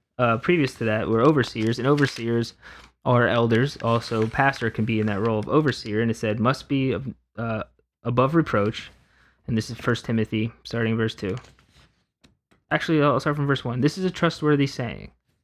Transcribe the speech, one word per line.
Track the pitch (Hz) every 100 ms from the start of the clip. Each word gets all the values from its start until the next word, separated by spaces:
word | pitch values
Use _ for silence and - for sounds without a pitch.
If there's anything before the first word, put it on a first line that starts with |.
| _ -
uh, | 120 113
previous | - 175 135 -
to |
that | 113 107 87
were | 113
overseers, | 135 151 117 117 110 120
and | 127
overseers | 147 139 - 117 117 117 - - - - _
are | - 123 117
elders. | 120 117 113 139 -
Also, | 117 117 - 113 110
pastor | - 139 - 113
can | - 110
be | 110
in | 107
that | 98
role | 113 110
of | 107
overseer, | 139 151 - 110 104
and | 117
it | 113
said, | 110 110
"Must | 113 135 -
be | 139 135
of, | 87 131 - _ -
uh, | 113 110 - _ _ _
above | 117 120 135
reproach." | 165 156 107 104 - - _ _ _ _ _ -
And | 113
this | 107
is | 113
First | - 117 -
Timothy, | 113 107 110 113 -
starting | - 117 113 113
verse | 113
two. | - 98 107 - _ _ _ _ _ _ _ _ _ _ _ -
Actually, | 156 - 156
I'll | 143 131
start | 151 147
from | 143
verse | 135
one. | 123 123
"This | 147 -
is |
a | 185
trustworthy | - 170 - 151 143 139
saying." | - 120 58 - _ _ _